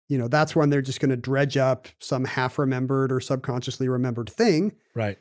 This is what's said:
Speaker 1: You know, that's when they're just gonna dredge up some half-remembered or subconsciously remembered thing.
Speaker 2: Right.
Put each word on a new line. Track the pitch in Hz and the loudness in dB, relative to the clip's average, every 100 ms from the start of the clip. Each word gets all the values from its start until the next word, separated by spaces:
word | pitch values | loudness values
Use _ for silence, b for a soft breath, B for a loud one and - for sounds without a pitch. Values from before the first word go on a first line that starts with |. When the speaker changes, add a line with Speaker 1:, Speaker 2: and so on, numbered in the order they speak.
| - | -4
Speaker 1:
You | 139 | -2
know, | 120 | 2
that's | 151 156 | 2 2
when | - 147 | 2 4
they're | 143 | 2
just | 135 - | 0 0
gonna | 135 127 | 0 0
dredge | 123 135 139 139 | 0 0 2 2
up | 131 127 - - | 2 0 -6 -16
some | - 131 127 | -4 -4 -2
half-remembered | - 127 - 135 127 127 135 135 | -2 -2 0 0 0 0 0 2
or | 131 | 0
subconsciously | - 131 - 123 123 - 131 | -2 -4 -4 -6 -6 -4 -2
remembered | 123 127 117 110 | 0 -2 -4 -4
thing. | - 233 156 202 - _ | 0 2 4 0 -4 _
Speaker 2:
Right. | 117 107 95 | -4 -4 -6